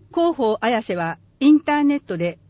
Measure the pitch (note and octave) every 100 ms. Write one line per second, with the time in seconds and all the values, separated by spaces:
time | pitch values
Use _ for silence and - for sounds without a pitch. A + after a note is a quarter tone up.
0 | - E4+ E4+ D4+ A3+ G#3+ A3+ A3+ A3 F3
1 | E3 E3 _ - C4+ D4+ D4+ D4 C#4+ C#4+
2 | - E3+ F3 E3